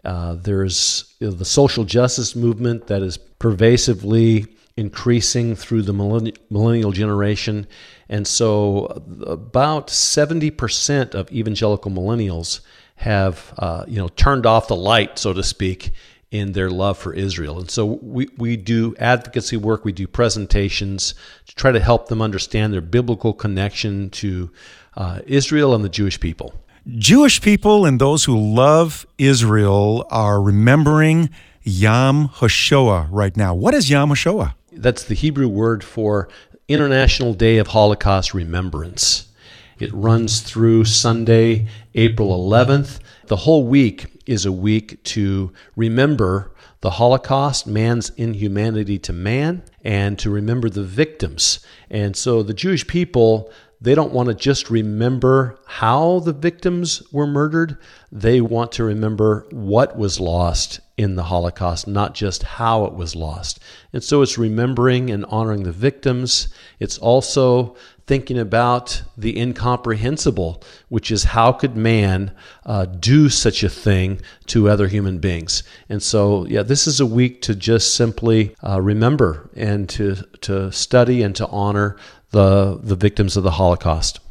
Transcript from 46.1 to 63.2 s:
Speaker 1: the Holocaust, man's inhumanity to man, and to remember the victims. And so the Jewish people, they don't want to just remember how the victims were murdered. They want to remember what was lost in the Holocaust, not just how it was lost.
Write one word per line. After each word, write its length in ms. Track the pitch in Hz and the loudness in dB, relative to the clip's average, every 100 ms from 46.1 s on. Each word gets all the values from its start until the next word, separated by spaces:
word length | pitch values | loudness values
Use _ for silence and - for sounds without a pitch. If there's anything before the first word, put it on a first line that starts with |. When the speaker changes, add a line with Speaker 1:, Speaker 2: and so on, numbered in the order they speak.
| 139 95 98 95 - - _ | 2 0 -2 -6 -18 -20 _
Speaker 1:
the 100 | 95 | -6
Holocaust, 760 | 90 120 131 - 135 143 135 | 2 2 2 0 -2 -2 -4
man's 460 | - 107 113 120 - | -4 -2 0 -2 -4
inhumanity 880 | - 117 104 104 98 110 107 101 98 | -6 -6 -4 -4 -2 -2 -2 -4 -6
to 140 | - | -6
man, 500 | 87 95 127 151 180 - _ | -6 -2 -2 -2 -6 -12 _
and 360 | - 101 101 101 | -4 -2 -2 -2
to 100 | 110 | -4
remember 400 | 104 104 123 113 | -2 -2 -2 -2
the 140 | 98 | -4
victims. 760 | 95 101 156 - 90 - - - - - _ | -6 -2 -2 -2 -8 -2 -4 -4 -10 -20 _
And 260 | 107 101 | -4 -4
so 280 | 95 127 117 | -2 0 0
the 100 | 107 | 0
Jewish 320 | 104 185 175 | -4 -2 -2
people, 640 | - 170 175 123 113 110 107 - _ _ | -2 -2 0 4 4 4 -2 -20 _ _
they 140 | 117 | 2
don't 180 | 147 143 | 2 2
want 160 | 127 123 | -2 -2
to 60 | |
just 340 | 104 135 135 - | -2 0 -2 0
remember 880 | 113 107 104 120 127 127 131 131 - | -2 0 -2 -2 2 2 2 0 -8
how 540 | - - 113 135 165 180 | -18 -2 0 2 2 0
the 140 | 170 | -2
victims 680 | 143 170 170 180 175 170 - - | -2 -4 -2 -4 -2 -4 -6 -6
were 160 | 143 147 | -4 -2
murdered. 520 | 143 151 165 165 139 - - _ | 0 0 0 -2 -6 -18 -20 _
They 300 | 110 110 127 | -2 2 2
want 320 | 113 113 117 | 2 -2 -4
to 100 | - | -2
remember 640 | 113 104 107 107 107 107 - | -2 -2 -2 2 2 2 -4
what 480 | 127 98 107 139 117 | -10 0 2 2 -2
was 220 | 101 90 | -4 -2
lost 640 | 87 87 87 82 - - _ - | -2 0 0 -2 -4 -10 _ -4
in 160 | 101 | -2
the 120 | 92 | -2
Holocaust, 600 | 87 90 87 - 90 87 - | -2 -2 -2 -4 -4 -4 -4
not 280 | 101 101 | -4 -4
just 260 | - 101 92 | -4 -6 -4
how 440 | - - 117 113 | -8 -4 0 0
it 80 | 101 | -2
was 220 | 95 82 | -6 -10
lost. 440 | 82 | -8